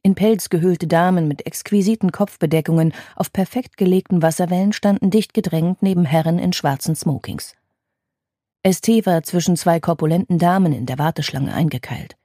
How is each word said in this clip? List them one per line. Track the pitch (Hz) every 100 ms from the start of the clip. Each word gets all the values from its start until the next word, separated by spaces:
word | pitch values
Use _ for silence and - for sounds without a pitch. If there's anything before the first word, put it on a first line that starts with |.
In | 196 190
Pelz | 208 214 -
gehüllte | 170 180 170 165
Damen | 165 180 180 156
mit | 143 -
exquisiten | - - 208 190 220 185
Kopfbedeckungen | - 208 - 160 160 156 165 160 - - -
auf | 185
perfekt | - 185 254 - -
gelegten | 185 185 - 180
Wasserwellen | 160 160 175 180 196
standen | - 202 202 196
dicht | 214 -
gedrängt | - 185 160 170 185
neben | 196 180
Herren | 156 160 160 175
in | 185
schwarzen | - 151 139 -
Smokings. | 160 165 127 - - - _ _ _ _ _ _ _ _ _ _ _
S | 190 185
T | - 226 202
war | 165
zwischen | - 180 165 170
zwei | 175 170
korpulenten | 160 165 156 170 - 170
Damen | 175 190 180
in | 127 127
der | 131
Warteschlange | 151 160 147 139 135
eingekeilt. | - 160 127 - - - -